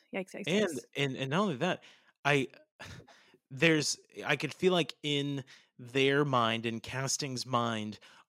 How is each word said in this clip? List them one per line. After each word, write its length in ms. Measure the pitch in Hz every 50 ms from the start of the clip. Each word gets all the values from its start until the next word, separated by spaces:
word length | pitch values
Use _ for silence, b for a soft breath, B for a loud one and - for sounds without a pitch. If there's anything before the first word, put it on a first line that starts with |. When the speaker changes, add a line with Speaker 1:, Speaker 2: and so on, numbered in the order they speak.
| _ _ -
Speaker 1:
yikes, 180 | 190 185 - -
yikes, 0 | - 202
Speaker 2:
And, 340 | 143 170 208 214 190 156 127
Speaker 1:
yikes. 60 | - - _
Speaker 2:
and, 200 | 135 143 139 131
and 140 | - 135 135
not 100 | 135 175
only 160 | 214 202 151
that, 260 | 113 143 185 170 - b b b b b b b _ -
I, 240 | 143 147 143 131 - - - - _ _ -
<sighs> 680 | - - - - - - - - _ _ - _ _ _
there's, 480 | 135 131 143 170 160 156 139 - - - _ _ _ 98 95
I 120 | 107 147
could 180 | 135 - 143 -
feel 180 | - - 185 180
like 220 | 175 160 - - - -
in 420 | 151 147 143 143 143 143 139 131 b b b b b b -
their 460 | 127 120 117 135 135 139 139 143 151
mind, 420 | 147 131 123 117 113 113 113 113
in 140 | 117 113 110
casting's 640 | - - - 127 135 131 - - 147 139 131 120 113
mind, 520 | 123 127 120 120 117 113 110 107 107 104 - b b b b b